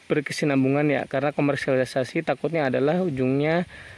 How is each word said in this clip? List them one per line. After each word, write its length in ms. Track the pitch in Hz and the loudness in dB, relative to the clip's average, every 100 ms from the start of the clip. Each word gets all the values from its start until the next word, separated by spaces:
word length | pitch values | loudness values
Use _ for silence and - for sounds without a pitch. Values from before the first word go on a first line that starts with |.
| - | -2
berkesinambungan 800 | 151 139 - 156 135 131 139 151 | -2 -2 -2 0 2 4 2 2
ya, 160 | 135 - | 0 -2
karena 240 | 135 147 | -2 -2
komersialisasi 880 | 143 143 139 - 131 127 139 123 165 | 0 0 0 0 0 2 -2 -2 -2
takutnya 480 | 160 139 147 160 139 | -2 -2 -2 0 0
adalah 320 | 127 139 175 | 2 2 2
ujungnya, 640 | 185 131 127 139 151 170 180 - - | 0 0 0 2 2 0 -2 -10 -20